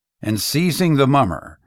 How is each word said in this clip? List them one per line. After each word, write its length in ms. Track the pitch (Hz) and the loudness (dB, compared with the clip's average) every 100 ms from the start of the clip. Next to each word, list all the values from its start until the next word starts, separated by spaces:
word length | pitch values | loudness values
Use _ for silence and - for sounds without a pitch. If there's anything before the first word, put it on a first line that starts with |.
| _ - | _ -12
and 200 | 107 104 | -6 -4
seizing 540 | - 147 180 143 175 143 | -2 -2 -2 0 0 2
the 120 | 131 | 4
mummer, 520 | 139 107 78 - - | 2 2 -4 -12 -20